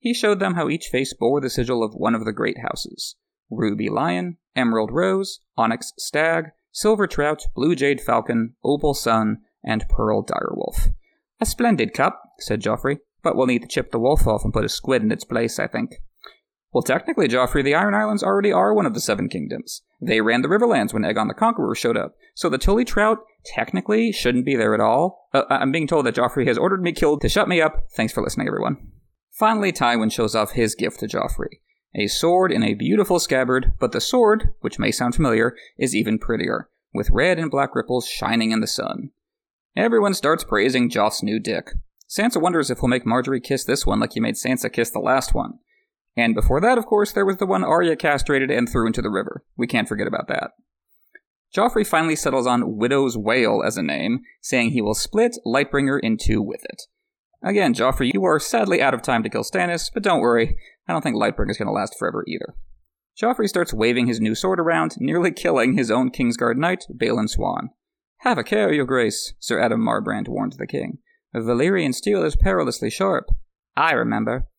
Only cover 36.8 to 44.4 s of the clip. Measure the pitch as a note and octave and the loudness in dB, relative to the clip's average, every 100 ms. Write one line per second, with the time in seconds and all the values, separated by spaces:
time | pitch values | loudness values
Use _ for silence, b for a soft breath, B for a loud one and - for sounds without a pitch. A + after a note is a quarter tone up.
36.8 | _ - G#2+ G#2 D#3+ F3 D#3+ C#3 C#3 A#2+ | _ -4 2 4 4 2 0 0 -2 -2
37.8 | A2 B2 A#2 - A2 A2+ A2 A2 A2 - | -2 -2 -2 -6 -2 0 0 0 -2 -4
38.8 | - - - _ _ _ _ _ _ - | -6 -6 -10 _ _ _ _ _ _ -2
39.8 | A3 A3+ G3+ F#3 C#3+ D#3+ - G#2+ A2+ B2+ | 2 2 2 0 0 0 0 2 2 2
40.8 | A#2+ - G#2 - G#2 G#2+ G#2 G2 - - | 0 2 0 0 -2 -2 -2 -4 -4 -6
41.8 | - _ _ - A3 F#3+ E3+ E3+ C3+ B2 | -8 _ _ -2 0 2 0 0 -2 -2
42.8 | B2+ B2+ A2+ A#2+ B2 C3 - C3+ - D3 | 0 0 0 0 0 -4 -2 -4 0 0
43.8 | - G#2+ A2 - A2+ A2 | 2 0 -2 -2 -2 -2